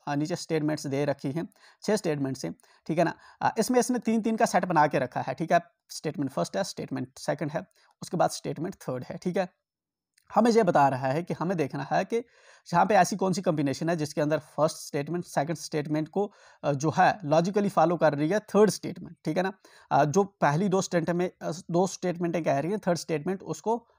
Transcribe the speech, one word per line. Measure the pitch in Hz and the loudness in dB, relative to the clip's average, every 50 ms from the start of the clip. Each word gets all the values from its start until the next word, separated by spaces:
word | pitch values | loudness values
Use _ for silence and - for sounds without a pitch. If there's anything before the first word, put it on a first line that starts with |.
| - | -6
अ, | 151 139 | -4 -2
नीचे | 143 151 165 175 | -2 -2 -2 -4
स्टेटमेंट्स | - - - 165 156 151 151 151 151 - | -6 -4 -2 -2 0 0 0 -2 -2 -4
दे | 143 135 139 147 | -4 -2 0 0
रखी | 143 139 - - 143 | 0 -2 -4 -4 -4
हैं, | 131 160 175 - _ _ _ - _ _ | -4 -4 -6 -8 _ _ _ -20 _ _
छह | - - 214 | -2 0 0
स्टेटमेंट्स | 208 - 170 151 147 135 135 131 - - | 0 0 -2 -2 0 -2 -4 -4 -6 -8
हैं, | - - _ _ _ _ _ _ | -10 -10 _ _ _ _ _ _
ठीक | - 160 | -2 2
है | - - | 2 2
ना? | - - - - - - - | 2 0 -6 -18 -20 -10 -2
अ, | - 143 - | -2 0 2
इसमें | 233 202 - 254 247 | 0 0 2 4 2
इसने | 226 - 247 240 | 2 2 0 -2
तीन | - 226 220 233 | 0 0 0 2
तीन | 202 226 226 | 0 0 0
का | 214 220 | 2 0
सेट | - - 180 190 | 2 2 0 0
बना | 185 170 151 151 | 4 4 4 4
के | 147 165 147 | 4 4 0
रखा | 127 - - 135 | -2 0 -4 -6
है, | 123 - - | -4 -4 -4
ठीक | - 165 160 | -4 -2 2
है? | 180 170 - _ _ _ _ - | 2 2 0 _ _ _ _ -16
स्टेटमेंट | - - - 156 139 - 143 131 | -16 -8 -8 -8 -4 -4 -6 -4
फर्स्ट | - 170 170 - - | -2 -4 -4 -4 -4
है, | 190 196 | -6 -6
स्टेटमेंट | - - - 151 - 139 131 131 - _ - | -4 -6 -10 -10 -8 -6 -8 -8 -8 _ -10
सेकंड | - - 147 - 165 147 | -6 -6 -4 -4 -4 -6
है, | 151 175 196 _ _ _ _ _ _ - | -6 -6 -8 _ _ _ _ _ _ -20
उसके | - - - | -12 -6 0
बाद | 156 160 - | 0 0 0
स्टेटमेंट | - - - 135 143 - 156 196 - | 0 -4 -8 -8 -6 -6 -8 -8 -8
थर्ड | _ - 131 127 123 - | _ -8 -8 -8 -8 -8
है, | - 139 | -10 -12
ठीक | 180 - 185 175 | -6 -6 -4 -2
है? | 196 180 180 _ _ _ _ _ _ _ _ _ _ _ _ _ _ _ _ - | -2 -4 -4 _ _ _ _ _ _ _ _ _ _ _ _ _ _ _ _ 2
हमें | 214 226 240 | 4 4 6
ये | 208 226 214 | 6 4 4
बता | 175 151 147 139 | 4 4 4 4
रहा | 135 135 127 135 | 4 4 0 -2
है | 131 135 165 180 | 0 -2 -2 -2
कि | - 165 | -4 -4
हमें | - 160 175 196 | -4 -2 -2 0
देखना | 160 143 127 - 143 139 | -2 -2 -2 -4 -8 -6
है | - 156 175 190 | -2 -2 -2 -2
कि | - 226 233 - _ _ _ _ - - _ _ - 170 | -2 -4 -4 -4 _ _ _ _ -20 -20 _ _ 0 2
यहाँ | 170 196 | 4 4
पे | 180 208 | 6 6
ऐसी | 190 175 - 220 | 6 6 4 2
कौन | 175 190 190 170 | -2 0 0 0
सी | 196 | 0
कॉम्बिनेशन | 185 185 156 147 143 143 131 - 165 165 | 0 0 0 2 0 0 -2 -2 -2 -2
है | 175 | -2
जिसके | 156 151 147 - 165 | -2 -2 -4 -2 -2
अंदर | 147 147 156 151 | 0 0 0 -2
फर्स्ट | - - - 143 151 160 - | -4 -6 -2 0 0 0 0
स्टेटमेंट, | - - - - 143 143 151 170 175 - | -4 -12 -8 -6 -6 -4 -4 -6 -6 -6
सेकंड | - - 156 143 165 165 | -4 -4 -4 -2 -2 -6
स्टेटमेंट | - - - - 151 143 151 151 156 156 156 | -8 -8 -6 -6 -6 -4 -2 -2 -4 -4 -4
को, | - 190 208 196 _ _ _ - _ - - | -2 -4 -4 -4 _ _ _ -20 _ -6 -4
अ, | 147 143 | -2 -2
जो | 135 147 156 - | 0 0 0 4
है | 185 185 151 - - 165 | 4 4 4 4 0 -2
लॉजिकली | 143 151 165 170 202 196 214 202 202 | 2 2 2 2 2 0 0 0 2
फॉलो | - 175 160 170 175 | 2 4 4 4 4
कर | 156 165 151 147 | 4 2 2 2
रही | 143 151 156 | 2 0 0
है | 196 214 | 0 -2
थर्ड | - - - 196 220 196 | -2 0 4 4 4 4
स्टेटमेंट, | - - - 131 - 180 - - 170 _ - | 4 -2 -8 -10 -10 -10 -14 -16 -16 _ -6
ठीक | 160 156 | -4 -2
है | 185 180 | -2 -2
ना? | 185 - _ _ - _ - - - | -2 -4 _ _ -20 _ -18 -4 0
अ, | 143 139 151 | 4 4 4
जो | 147 139 190 202 | 4 4 2 0
पहली | - _ - 170 147 143 165 208 196 | 0 _ 0 2 2 2 2 2 2
दो | 180 190 | 2 0
स्टेटमेंट | 185 - 185 170 160 180 170 | 0 0 -2 -2 0 0 0
में, | 175 180 175 - - | 0 -2 -4 -4 -6
अ, | 180 175 156 180 - - | -8 -8 -8 -8 -8 -2
दो | 165 175 196 | 0 0 0
स्टेटमेंटें | 185 - - - 180 170 175 170 170 170 175 156 | 0 -2 -4 -4 -4 -4 -2 -4 -2 -2 0 0
कह | 165 139 139 | 0 0 0
रही | 151 170 | 0 -2
हैं, | 214 208 - | -4 -2 0
थर्ड | 190 175 | -2 -2
स्टेटमेंट | 156 - - 165 147 147 180 196 - - | -2 -2 -4 -4 -4 -2 -4 -6 -6 -6
उसको | - 156 - - 214 233 233 _ _ _ | -10 -10 -6 -2 -4 -4 -4 _ _ _